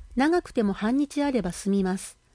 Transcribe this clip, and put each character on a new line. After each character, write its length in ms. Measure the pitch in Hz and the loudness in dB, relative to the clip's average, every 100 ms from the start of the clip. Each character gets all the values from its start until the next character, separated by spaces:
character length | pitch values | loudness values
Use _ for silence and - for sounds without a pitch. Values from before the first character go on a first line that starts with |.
| - 240 | -8 0
長 260 | 285 349 | 2 2
く 100 | - | 0
て 120 | - | 0
も 100 | 202 | 0
半 240 | 190 214 262 | 0 0 0
日 240 | 285 285 | 0 0
あ 100 | 285 | 0
れ 100 | 254 | 0
ば 100 | 180 | -2
済 180 | - 196 | -4 0
み 140 | 196 | 0
ま 140 | 190 185 | 2 -2
す。 200 | - - _ | -6 -18 _